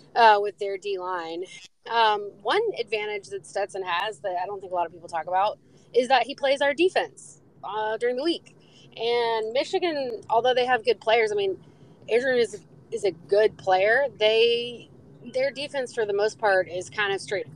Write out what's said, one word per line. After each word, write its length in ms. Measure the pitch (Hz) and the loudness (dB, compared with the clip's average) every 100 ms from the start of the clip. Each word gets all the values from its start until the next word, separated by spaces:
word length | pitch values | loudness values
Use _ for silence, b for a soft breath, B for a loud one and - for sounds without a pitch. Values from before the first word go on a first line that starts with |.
| b | b
uh, 260 | - 226 208 | 6 6 6
with 160 | 202 - | 2 -4
their 200 | 202 196 | -6 -6
D 200 | 202 185 | -6 -6
line. 480 | 180 180 165 170 - B B _ - | -4 -6 -6 -8 -10 B B _ -2
Um, 420 | 233 220 208 202 - | 2 4 2 -2 -6
one 200 | 240 370 466 - | 0 0 0 -4
advantage 500 | 233 214 214 208 196 | -4 -4 -4 -8 -8
that 160 | 196 - | -12 -6
Stetson 380 | 196 196 196 | -4 -4 -6
has 360 | 180 175 214 208 | -4 -2 -4 -6
that 160 | 196 180 | -6 -4
I 20 | 185 | -6
don't 140 | 202 | -8
think 140 | 185 | -6
a 20 | 180 | -4
lot 120 | 170 | -4
of 40 | |
people 160 | 170 170 | -6 -8
talk 200 | 170 165 | -8 -2
about 300 | 185 202 - b b b | 0 0 -2 b b b
is 160 | 233 247 | 0 4
that 140 | 262 | 2
he 120 | 233 269 | 2 -2
plays 240 | 269 277 | 0 2
our 120 | 285 | 0
defense, 680 | 277 370 214 165 - - - _ _ | 2 2 2 -2 -8 -20 -20 _ _
uh, 320 | 175 208 214 220 | -10 -4 -4 -2
during 220 | 240 247 | -2 -2
the 60 | |
week. 340 | 330 302 - - b b b - | -2 -4 -8 -20 b b b -6
And 560 | 226 240 233 226 220 | -2 0 2 0 -2
Michigan, 680 | 247 302 381 339 294 254 214 - | -2 -2 0 0 -2 -4 -8 -2
although 240 | 226 247 | 2 4
they 120 | 247 247 | 2 2
have 180 | 247 | 2
good 160 | 247 202 | 2 0
players, 320 | 220 233 214 | 2 2 2
I 40 | 208 | 0
mean, 220 | 196 180 b b b b - | -2 -4 b b b b -2
Adrian 300 | 226 269 247 | 0 2 0
is, 220 | 226 208 - - - | 0 -4 -18 -20 -12
is 140 | 226 196 | -4 -4
a 60 | |
good 460 | 165 - 202 214 - | -4 0 2 2 0
player. 500 | 190 185 208 247 277 202 | 0 2 4 2 0 0
They, 680 | 214 226 233 233 240 240 - - - - 240 | 2 4 4 2 -4 -12 -18 -20 -20 -20 -10
their 180 | 254 277 | -4 -4
defense 420 | 262 285 277 247 | -4 -8 -6 -6
for 120 | 240 208 | -4 -2
the 80 | |
most 260 | 202 214 - | 0 0 0
part 280 | 208 190 160 | 2 2 0
is 220 | 180 180 | -6 -8
kind 240 | - 403 | -4 -2
of 80 | 381 | -2
straight, 240 | - 190 - | -4 -6 -6